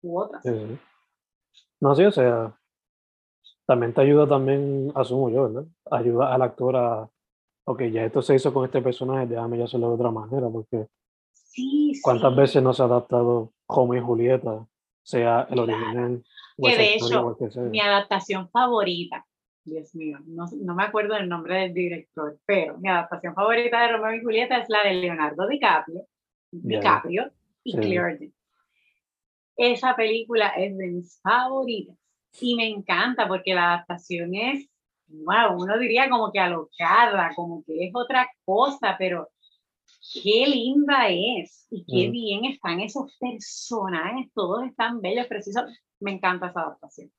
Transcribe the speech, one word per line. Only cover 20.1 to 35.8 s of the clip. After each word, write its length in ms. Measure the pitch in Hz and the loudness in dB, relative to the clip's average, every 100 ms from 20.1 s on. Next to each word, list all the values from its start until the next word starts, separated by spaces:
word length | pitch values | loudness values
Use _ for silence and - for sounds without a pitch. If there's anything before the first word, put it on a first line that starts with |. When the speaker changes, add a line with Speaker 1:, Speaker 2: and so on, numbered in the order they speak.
| 143 156 | -12 -14
Speaker 1:
no, 200 | 165 175 285 | -12 -10 -10
no 160 | 185 175 | -8 -4
me 80 | |
acuerdo 300 | 208 214 208 | -2 0 -2
del 160 | 214 185 | -2 -4
nombre 260 | 175 160 185 | -6 -4 -2
del 180 | 190 | -2
director, 680 | 175 175 170 - - 151 151 - | -2 -4 -6 -12 -10 -10 -10 -2
pero 320 | 202 160 156 | 0 0 -6
mi 100 | 190 | 0
adaptación 460 | 180 170 170 175 165 | 0 0 -6 -8 -2
favorita 460 | 208 233 240 233 | 2 2 2 2
de 80 | 240 | 2
Romeo 260 | 226 220 226 | 2 -2 -4
y 80 | |
Julieta 340 | 233 220 247 247 | -2 -2 0 -2
es 120 | 226 | 0
la 140 | 214 | 2
de 120 | 202 185 | 2 2
Leonardo 520 | 180 165 151 151 196 | -2 -2 -4 -2 -2
DiCaprio, 600 | 285 247 160 156 170 - _ _ _ _ | 0 2 2 0 -12 -14 _ _ _ _
Speaker 2:
Ya. 280 | 175 - 214 | -12 -4 0
Speaker 1:
DiCaprio 520 | 202 - - 180 269 _ _ _ | 2 2 0 -4 -4 _ _ _
y 100 | - | -8
Speaker 2:
Sí. 40 | 196 | -2
Speaker 1:
Claire 360 | 110 180 175 - | 0 0 -2 -4
Danes. 180 | 294 _ _ _ _ _ _ _ _ _ _ _ _ - | -12 _ _ _ _ _ _ _ _ _ _ _ _ 0
Esa 400 | 240 240 254 247 | 0 2 0 2
película 520 | 220 226 226 233 202 - | 0 0 0 0 0 0
es 180 | 196 190 | -4 -4
de 120 | 185 | -6
mis 340 | 175 175 _ | -8 -10 _
favoritas 760 | 185 233 254 269 247 220 180 - _ _ _ _ | 0 2 2 -2 -4 -6 -8 -16 _ _ _ _
y 160 | 247 240 | -2 0
me 120 | 226 | 0
encanta 600 | 208 196 175 226 254 214 | -4 -4 0 0 0 -2
porque 260 | 190 190 | -2 -2
la 200 | 180 175 | 2 2
adaptación 600 | 175 175 175 - 175 170 | 0 -2 -12 -8 -8 -6
es, 340 | 185 240 277 277 _ _ _ _ | -4 -4 -4 -8 _ _ _ _
wow, 480 | 156 156 208 226 175 | -14 0 2 4 2
uno 220 | 185 | -2
diría 320 | 220 | -2